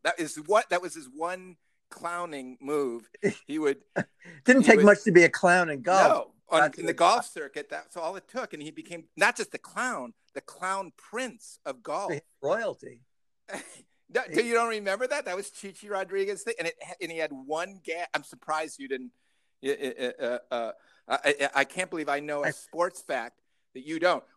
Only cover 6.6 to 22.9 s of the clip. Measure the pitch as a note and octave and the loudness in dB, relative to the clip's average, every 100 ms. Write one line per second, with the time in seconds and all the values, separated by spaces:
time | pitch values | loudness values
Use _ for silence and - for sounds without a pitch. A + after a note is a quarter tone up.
6.6 | D3+ D#3 E3+ D#3+ E3+ A#3 - F3 C#3 D3 | 2 0 -4 4 4 4 -2 -12 -12 -12
7.6 | C#3 D3+ D#3+ F3+ D#3+ F#3+ - B3 A3+ D3+ | -10 -12 -12 -10 -8 -10 -10 -10 -10 -10
8.6 | D3 D3+ - E3+ D#3+ - G3+ A#3+ G#3+ - | -14 -14 -14 -16 -10 0 0 0 -8 -10
9.6 | - G3+ B3 F#3+ B2 - _ C#4 - - | -10 -6 -4 -6 -10 -16 _ -16 -14 -10
10.6 | F#3 G3 F#3 _ - A3+ B3+ A3+ - - | -6 -4 -6 _ -12 -8 -8 -10 -20 -14
11.6 | D3 B2+ D#3 D#3+ G3 C#3+ _ _ C#3 G#3 | -12 -10 -6 -6 -4 -8 _ _ -2 -2
12.6 | G#3+ B2+ - A#2+ _ _ _ _ - D3 | -4 -8 -14 -20 _ _ _ _ -16 -14
13.6 | - - _ _ _ A3+ A3 D#3+ A#3 A#3 | -14 -20 _ _ _ -6 -2 -2 2 2
14.6 | A#3 G#3+ G3+ G3+ B3+ C#4+ G3+ F3+ G3 - | 0 -2 -4 -2 -2 -4 -6 -8 -10 -14
15.6 | G3 E3+ G#3 G3 F#3 G3 G3 G3 F#3+ E3+ | -18 -16 -8 -6 -4 -4 -2 -4 -8 -6
16.6 | E3 - E3 F3+ E3 E3 D#3 C#3 C3+ D#3 | -6 -6 -14 -12 -10 -6 -6 -6 -6 -6
17.6 | F#3 G3 - E3 F3 D#3 C#3 - - D#3 | -6 -10 -10 -8 -4 -6 -6 -14 -6 -6
18.6 | D#3 - C3+ C3 B2 _ _ _ _ _ | -6 -10 -8 -8 -10 _ _ _ _ _
19.6 | C3 C#3+ C3 - B2 - B2 B2 - B2 | -6 -4 -6 -6 -8 -4 -6 -6 -6 -6
20.6 | A2+ - _ _ - C3+ C#3 C#3+ C#3 C#3 | -6 -10 _ _ -6 -2 0 0 0 0
21.6 | C3+ F3+ F3+ E3+ D3 C#3+ D3 D3 D3 C#3 | -2 -2 -6 -6 -4 -4 -4 -4 -4 -6
22.6 | - E3 F3+ | -10 -2 -2